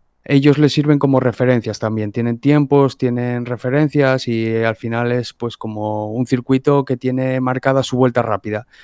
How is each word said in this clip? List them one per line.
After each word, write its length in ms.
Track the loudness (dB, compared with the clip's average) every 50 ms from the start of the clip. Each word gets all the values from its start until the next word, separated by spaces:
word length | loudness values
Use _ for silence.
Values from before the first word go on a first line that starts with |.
| _ _ _ _ -2
ellos 340 | 0 2 4 6 4 4 4
les 140 | 4 2
sirven 280 | 2 2 2 2 2 4
como 180 | 4 2 2 2
referencias 640 | 2 0 0 0 2 2 2 2 0 -4 -6 -4
también. 320 | -4 -4 -2 -2 -4 -4
Tienen 260 | -4 -4 -2 -2 -4 0
tiempos, 600 | 2 2 4 4 4 4 4 4 4 2 0 -2
tienen 480 | -2 -2 -2 -2 -4 -4 -4 -4 -6
referencias 840 | -6 -8 -6 -4 -2 0 0 0 0 2 2 2 2 0 0 -2 -2
y, 180 | -2 -2 -2
eh, 180 | -2 0 0 0
al 120 | -2 -2
final 340 | -4 -6 -6 -4 -2 -2 -2
es, 220 | -2 -2 -4 -6
pues, 240 | -8 -8 -8 -8 -8
como 560 | -8 -10 -10 -8 -6 -6 -6 -6 -6 -6 -6
un 120 | -4 -4 -2
circuito 580 | -2 -2 -2 0 0 -2 0 2 2 2 2 0
que 120 | -2 -4
tiene 440 | -4 -4 -4 -2 -2 -2 -2 -2 -2
marcada 420 | -2 -2 -2 -2 0 0 0 0
su 140 | 0 0 0
vuelta 260 | 2 2 2 2 0
rápida. 460 | -2 -2 -2 -4 -4 -6 -8 -8 -8 _ _ -20